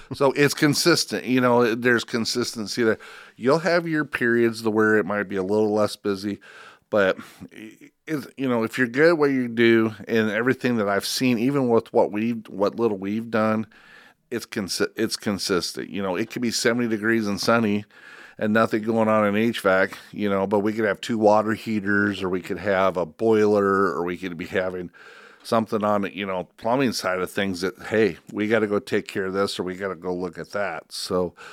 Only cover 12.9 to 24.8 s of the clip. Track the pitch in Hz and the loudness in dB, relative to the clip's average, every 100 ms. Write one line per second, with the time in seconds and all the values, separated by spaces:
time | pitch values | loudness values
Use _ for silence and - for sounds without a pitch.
12.9 | 98 98 107 117 113 110 110 110 - - | -2 -4 -6 -2 0 0 0 -4 -14 -20
13.9 | - - _ _ 117 - - 92 - 98 | -20 -20 _ _ -10 -8 -8 -6 -2 -2
14.9 | - 110 - - 95 - 92 - - 58 | -2 -4 -4 -4 -4 0 -2 -2 -6 -10
15.9 | 92 98 87 113 - 123 104 123 117 120 | -6 -4 -4 -6 -4 -4 0 0 0 -2
16.9 | 110 110 113 104 98 - 117 110 104 104 | -2 0 0 0 -2 2 2 2 0 -4
17.9 | - - - - - 107 110 113 113 110 | -16 -20 -20 -20 -6 0 2 2 0 0
18.9 | 113 110 110 104 101 117 110 98 92 98 | 0 2 2 2 2 0 0 2 4 2
19.9 | - - - 101 98 98 104 104 107 110 | -2 -14 -6 -2 0 0 0 0 0 -2
20.9 | 92 - 113 107 107 107 107 - 107 98 | -2 -4 2 6 6 4 -2 -4 -4 0
21.9 | 101 104 95 95 92 87 90 101 95 95 | 2 2 0 -2 -4 -4 -4 0 2 2
22.9 | 90 82 - 113 110 107 104 101 98 95 | 0 -4 -2 2 4 4 4 2 2 2
23.9 | 73 87 87 92 82 90 98 92 92 | 0 -4 -6 -8 -10 -6 -4 -4 -6